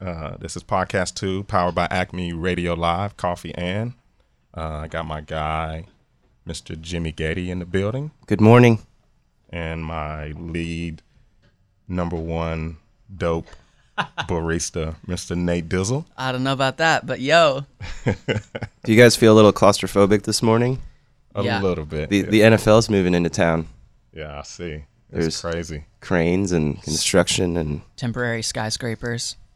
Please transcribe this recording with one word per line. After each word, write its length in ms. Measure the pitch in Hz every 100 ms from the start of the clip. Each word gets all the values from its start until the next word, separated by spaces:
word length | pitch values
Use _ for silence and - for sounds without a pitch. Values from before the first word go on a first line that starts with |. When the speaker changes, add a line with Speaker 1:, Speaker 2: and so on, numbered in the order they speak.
Speaker 1:
Uh, 360 | 95 82 78 -
this 180 | 95 -
is 60 |
podcast 520 | - 98 92 98 90
two, 280 | - 98 95
powered 300 | 101 101 90
by 120 | 85 87
Acme 420 | 92 90 90 87
Radio 400 | 82 90 87 87
Live, 420 | 85 85 85 101 -
Coffee 360 | 90 87 85
and. 380 | - 90 98 117 123 _ _ _ _ _ 82
Uh, 220 | 80 78
I 100 | 80
got 160 | 82 80
my 140 | 78
guy, 680 | 76 80 78 78 80 80 - _ _ _ _ _ -
Mister 280 | 80 -
Jimmy 380 | 80 80 87 82
Getty, 380 | 78 78 87 90
in 80 | 90
the 80 | 87
building. 460 | 95 101 127 151 - -
Speaker 2:
Good 140 | 101
morning. 400 | 107 120 123 113 - _ _ _ _ _ _
Speaker 1:
And 340 | 85 82 82
my 440 | 80 80 76 76 76 78
lead 640 | 85 82 85 82 85 78 _ _ _ _ _ _ _ _ -
number 300 | 92 87 85
one 600 | 82 82 82 80 80 80 _ _ -
dope 340 | 95 85 82 82 - _
Speaker 3:
<laughs> 240 | _ _ - 92 -
Speaker 1:
barista, 720 | - 87 82 82 - 87 80 80 -
Mister 300 | 87 - 87
Nate 320 | 87 87 82
Dizzle. 380 | 92 95 135 170 -
Speaker 3:
I 160 | 131
don't 120 | 127
know 80 | 131
about 240 | 135 131 127
that, 260 | 160 143 -
but 140 | 117
yo. 460 | 131 170 160 135 143 -
Speaker 1:
<laughs> 200 | - -
Speaker 2:
Do 880 | - 95 - 104 - - - _ -
you 40 | 110
guys 200 | 120 -
feel 180 | 113
a 20 | 107
little 160 | 107
claustrophobic 680 | 95 101 101 95 98 98 104
this 200 | 104 104
morning? 380 | 117 113 123 131 - - _ _ _
Speaker 1:
A 80 | -
Speaker 3:
Yeah. 180 | 101 113
Speaker 1:
little 240 | 98 85
bit, 240 | 76 78 73
Speaker 2:
The, 80 | 101
Speaker 1:
yeah. 20 | -
Speaker 2:
the 120 | 107
N 120 | 110
F 120 | 110 -
L 120 | 107
is 100 | 113
moving 240 | 101 90
into 140 | 90 85
town. 400 | - 85 82 80 - - _ _
Speaker 1:
Yeah, 240 | 78 76 73
I 40 |
see. 420 | 71 - 87 76 71 _ _
It's 300 | - 82 -
Speaker 2:
There's 0 |
Speaker 1:
crazy. 440 | 85 85 80 76 - _
Speaker 2:
cranes 500 | - 90 85 90 98
and 300 | 87 76 -
construction 720 | - 78 - 95 90 - 92 85
and 240 | 76 73 - -
Speaker 3:
Temporary 460 | 123 113 120 117
skyscrapers. 960 | 110 120 110 - 120 110 120 117 - - -